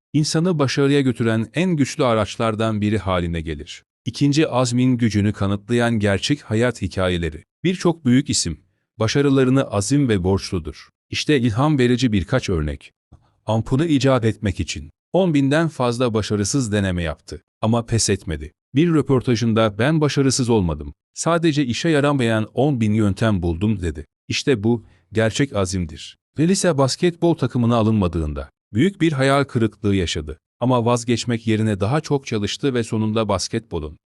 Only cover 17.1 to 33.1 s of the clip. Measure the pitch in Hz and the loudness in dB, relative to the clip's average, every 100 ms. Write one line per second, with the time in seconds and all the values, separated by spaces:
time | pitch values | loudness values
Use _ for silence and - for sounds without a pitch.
17.1 | 71 - 90 - _ 110 117 113 110 - | -6 -12 -18 -18 _ 0 0 0 0 0
18.1 | 98 - 76 78 - _ 131 175 156 135 | 0 -2 -8 -10 -18 _ 2 4 2 2
19.1 | 131 117 113 117 110 110 98 127 160 147 | 2 2 0 2 2 2 2 0 2 2
20.1 | 143 135 127 117 113 87 76 73 - _ | 2 2 2 2 2 2 -4 -8 -14 _
21.1 | - 160 170 165 143 127 113 170 151 143 | -6 -2 2 2 0 -2 -2 0 2 2
22.1 | 143 117 110 107 - 147 131 107 107 104 | 2 2 0 -2 0 0 2 2 2 2
23.1 | 98 113 98 85 82 107 101 85 76 - | 2 0 0 0 0 -2 -2 -4 -6 -14
24.1 | _ - 117 - 120 110 117 - _ _ | _ -8 -4 0 0 0 -2 -4 _ _
25.1 | 107 113 - 139 101 92 95 82 80 - | -2 0 0 -2 0 -2 -2 -6 -8 -18
26.1 | - _ - 165 196 180 139 135 - 180 | -20 _ -2 0 2 0 2 0 0 -2
27.1 | 170 170 160 131 123 120 120 107 110 90 | 0 0 2 0 0 2 2 2 2 0
28.1 | 85 76 69 71 _ _ 104 180 196 165 | -2 -4 -6 -12 _ _ 0 0 2 0
29.1 | 139 135 139 135 120 110 - 104 98 85 | 2 2 2 0 0 -2 0 0 0 0
30.1 | 87 76 - _ _ 123 127 117 120 117 | -4 -8 -14 _ _ 0 2 2 0 0
31.1 | 117 - 113 110 107 110 98 98 151 - | -2 -2 -4 0 0 0 0 0 -2 -2
32.1 | 143 - 110 101 - 139 123 113 113 110 | -4 -2 -4 -4 -4 -2 -2 -2 -2 -2